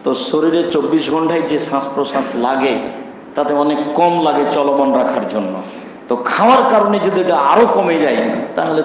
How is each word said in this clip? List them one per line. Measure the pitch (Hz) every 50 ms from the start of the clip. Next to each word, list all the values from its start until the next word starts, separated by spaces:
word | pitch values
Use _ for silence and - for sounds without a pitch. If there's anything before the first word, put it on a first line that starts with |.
| -
তো | 139 127
শরীরে | - - - - 156 156 165 160 170 165 170
চব্বিশ | - 151 135 139 151 160 139 135
ঘন্টায় | 147 160 165 160 170 165
যে | - - 151 139
শ্বাস | - - 139 139 135 - -
প্রশ্বাস | 143 139 - - 139 127 - -
লাগে, | 120 120 123 135 135 135 135 117 107 - - - - - - - - - - -
তাতে | 147 147 143 147
অনেক | 143 143 151 147 131 147 147 -
কম | 165 175 175 170 170
লাগে | 160 151 143 143 143 -
চলমান | - 147 143 143 139 139 139 135 127
রাখার | 127 123 - - 117 107 -
জন্য। | - 107 101 92 95 92 - - - - - - - - -
তো | - 123
খাওয়ার | 120 - - - - 202 233 262 262 - -
কারণে | 226 214 202 208 208 202
যদি | 202 196 - 185
এটা | 180 180 170
আরও | 147 139 139 160 208 240
কমে | - - 196 190 170 165 160
যায়, | 151 139 120 - - - - - - - -
তাহলে | - 165 160 156 156 156